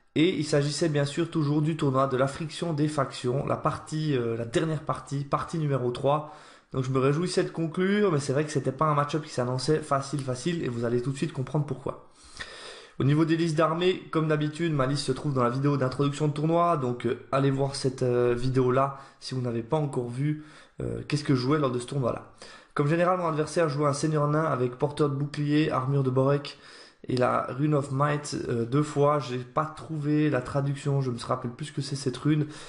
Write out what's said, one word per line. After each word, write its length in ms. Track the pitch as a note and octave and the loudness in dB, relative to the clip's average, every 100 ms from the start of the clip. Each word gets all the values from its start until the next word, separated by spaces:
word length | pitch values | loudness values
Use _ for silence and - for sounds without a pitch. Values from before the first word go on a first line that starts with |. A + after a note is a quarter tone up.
| _ | _
et 160 | C#3 E3+ | 2 2
il 160 | F#3 | 2
s'agissait 440 | D3+ D3+ D3 D3 E3 | 0 0 0 0 0
bien 160 | C#3+ | 2
sûr 260 | C#3+ - E3 | 0 -2 -2
toujours 320 | E3 C#3+ D3+ | 0 2 2
du 120 | D3+ | 2
tournoi 300 | D#3 C#3+ C3 | 0 2 2
de 120 | C3+ B2+ | 2 2
la 100 | C3+ | 0
friction 460 | - D#3 - E3+ | -2 -8 -6 -4
des 140 | D3 D3+ | 0 0
factions, 600 | D3 C3 - B2 C3+ - | 0 -4 -4 -2 -2 -2
la 100 | B2 | -2
partie, 580 | D#3 - - D#3 D#3 | -2 -4 -6 -4 0
euh, 220 | C3 A#2 A2+ | 0 0 -4
la 80 | |
dernière 380 | A#2 B3+ D#3+ D3+ | -2 0 0 -2
partie, 400 | - C3 - C#3 | -4 -6 -6 -6
partie 340 | C#3 D#3 - E3 | -2 -4 -2 -2
numéro 320 | D3 C3 B2 | 0 0 0
trois. 460 | A#2+ C3 D3+ D3+ - - - _ | 0 2 2 -2 -14 -20 -20 _
Donc 120 | C3 | -4
je 80 | B2+ | 0
me 80 | C3 | 2
réjouissais 440 | C3+ D3 F3+ F#3 | 2 2 0 0
de 60 | F3+ | -2
conclure, 640 | - E3 F3+ F#3+ G#3 G3+ | -2 -2 0 2 4 4
mais 80 | D3 | 2
c'est 140 | C#3 | 0
vrai 120 | C3+ | 0
que 60 | D3+ | 0
c'était 200 | C#3 C3+ | 0 -2
pas 140 | - | 0
un 80 | D#3 | 2
match-up 300 | C#3+ C#3+ D#3+ | 2 0 -2
qui 80 | D#3 | -4
s'annonçait 480 | - B2 B2+ D#3 D#3 | -4 -2 0 2 0
facile, 420 | D3+ C#3 - C#3+ | 2 -2 -2 -6
facile, 420 | B2+ B2 E3+ E3+ | -4 -4 -2 -2
et 60 | B2+ | -4
vous 160 | A#2 | -2
allez 160 | A#2 A#2+ | 0 0
tout 80 | C#3 | -2
de 80 | C3+ | -2
suite 160 | E3 | -4
comprendre 320 | - B2+ D#3 | -4 -2 -2
pourquoi. 460 | D3 C3+ - - - _ - - - - - - - - | -2 -4 -8 -10 -14 _ -20 -14 -14 -14 -18 -18 -12 0
Au 60 | |
niveau 220 | C3 D3+ | 2 4
des 100 | D#3+ | 4
listes 220 | E3 E3+ D3+ | 2 2 2
d'armées, 500 | D#3+ E3 F3+ F#3 - | 2 2 0 0 -2
comme 200 | D#3+ D#3 | 0 2
d'habitude, 420 | D3+ D3+ D3+ E3+ | 2 0 -2 0
ma 140 | D3 | 0
liste 180 | C3 C#3+ | 0 0
se 80 | - | -2
trouve 220 | - D3+ | -2 0
dans 100 | C3 | 2
la 60 | A#2+ | 2
vidéo 260 | C3 C#3+ | 2 0
d'introduction 540 | C#3 B2+ C3 C#3+ C#3+ D3+ | 2 0 0 0 0 -2
de 20 | |
tournoi, 460 | D3 D#3+ E3+ E3+ E3 | 0 2 2 4 2
donc, 280 | B2 B2 | 0 -2
euh, 140 | A#2 - - | -2 -2 -2
allez 180 | C#3 C#3 | 2 2
voir 240 | C3+ C3+ | 2 -2
cette, 280 | - C3+ C3 | 0 -2 0
euh, 300 | B2+ B2 A#2+ | 2 4 2
vidéo-là 680 | A#2+ C3 B2+ B2 B2+ C#3 C#3 - - | 2 2 4 4 4 2 -2 -16 -16
si 160 | - | -8
vous 60 | C3 | -4
n'avez 220 | B2 A#2 | -2 -2
pas 120 | A2+ | 0
encore 340 | D#3 C#3+ C3 A#2+ | 0 0 -2 -4
vu, 360 | B2 D3 D3+ D3+ - - - | -2 -2 -2 -8 -20 -18 -8
euh, 200 | B2 A#2 | -6 -6
qu'est-ce 200 | A2+ D3 | -4 -2
que 100 | - | 2
je 60 | B2+ | 2
jouais 180 | B2 D#3 | 2 2
lors 120 | C3+ | 2
de 80 | A#2+ | -2
ce 80 | - | -4
tournoi-là. 440 | C#3 A#2 A2 - - - - - | -2 -2 -2 -10 -20 -20 -20 -8
Comme 140 | - D3 | 0 2
général, 320 | E3+ F3 F#3 | 4 2 2
mon 80 | E3+ | 0
adversaire 400 | D3+ D3+ F3 D#3+ | 0 0 2 2
jouait 220 | C#3+ D3 | 2 0
un 40 | |
seigneur 360 | C#3 D#3 D3+ D3 | 2 0 2 2
nain 160 | D3+ | 2
avec 320 | D#3+ B2+ B2 B2 | 2 0 0 0
porteur 320 | C#3+ D3+ D3 | -2 2 0
de 60 | |
bouclier, 560 | C3+ D3 D3 D3 D3+ D#3+ | 0 -4 -2 2 2 4
armure 320 | C3 C3 C#3+ | 2 2 2
de 60 | C3 | 2
Borek 480 | B2+ C3+ C#3+ C#3 - - - - _ - | 4 4 2 -2 -14 -20 -20 -20 _ -2
et 80 | B2 | 2
la 300 | A#2+ A#2+ - | 2 2 0
Rune 240 | B2+ D3+ | 0 2
of 180 | D3 C#3 | 2 0
Might, 460 | C3+ D3 D3 D3 C3 - | 0 0 0 -4 -6 -2
euh, 160 | A#2+ | -2
deux 180 | A#2 C#3 | 0 0
fois. 380 | D3+ C#3+ C#3+ D3 | 2 4 4 4
J'ai 200 | B2 B2+ | 0 -6
pas 260 | B2 D#3 | -4 -2
trouvé 640 | D3+ D#3 - D#3 D3 D3+ D3+ | -2 -6 -8 -4 0 2 4
la 100 | B2+ | 2
traduction, 600 | - C#3+ C#3 C#3 C#3+ C#3 | 0 -2 0 -2 0 0
je 100 | C3 | 0
me 80 | A#2 | -2
rappelle 320 | - B2 A#2+ | -4 -4 -4
plus 140 | - | -8
ce 80 | D3+ | -10
que 80 | - | -6
c'est 160 | C3+ C#3 | -6 -4
cette 180 | B2+ | -4
rune, 320 | - D3 D3+ D3+ - | -2 0 2 0 -6